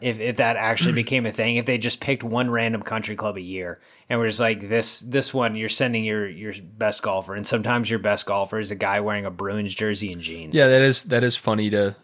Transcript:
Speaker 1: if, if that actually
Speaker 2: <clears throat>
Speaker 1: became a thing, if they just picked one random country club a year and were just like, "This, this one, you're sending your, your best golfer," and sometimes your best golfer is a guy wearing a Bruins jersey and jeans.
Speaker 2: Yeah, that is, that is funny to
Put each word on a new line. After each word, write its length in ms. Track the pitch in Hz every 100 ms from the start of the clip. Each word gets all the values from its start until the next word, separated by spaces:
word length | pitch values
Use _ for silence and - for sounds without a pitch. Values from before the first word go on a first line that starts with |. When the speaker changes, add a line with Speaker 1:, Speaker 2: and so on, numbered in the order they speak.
Speaker 1:
if, 200 | 123 107
if 160 | 117 113
that 200 | 117 113
actually 360 | 110 113 170
Speaker 2:
<clears throat> 120 | 139
Speaker 1:
became 220 | 113 131 113
a 60 |
thing, 240 | 101 113 120
if 100 | 117
they 120 | 123
just 220 | 117 -
picked 220 | - 135
one 280 | 117 117 123
random 320 | 117 113 113
country 340 | - 113 107 104
club 200 | 107 95
a 40 |
year 400 | 90 95 87 82 _ - -
and 120 | 120
were 80 | 113
just 100 | 107
like, 280 | 113 107 101
"This, 320 | 113 110 -
this 340 | 117 135 131
one, 220 | 131 117 110
you're 120 | 110
sending 360 | - 127 113
your, 240 | 110 107 101
your 260 | 85 107 101 87 107
best 240 | 107 101
golfer," 320 | 110 95 95
and 100 | 101 101
sometimes 440 | 120 110 120 107
your 80 | 113
best 280 | 104 101 -
golfer 340 | 98 98 110
is 100 | 101
a 60 | 98
guy 240 | 98 101
wearing 260 | 104 104 98
a 40 |
Bruins 440 | 90 98 107 101
jersey 380 | 95 107 101 101
and 100 | 87
jeans. 320 | 85 82 - 151
Speaker 2:
Yeah, 120 | 135
that 140 | 131
is, 200 | 135 131
that 200 | - 117
is 100 | 123
funny 360 | - - 107 107
to 260 | 104 101 101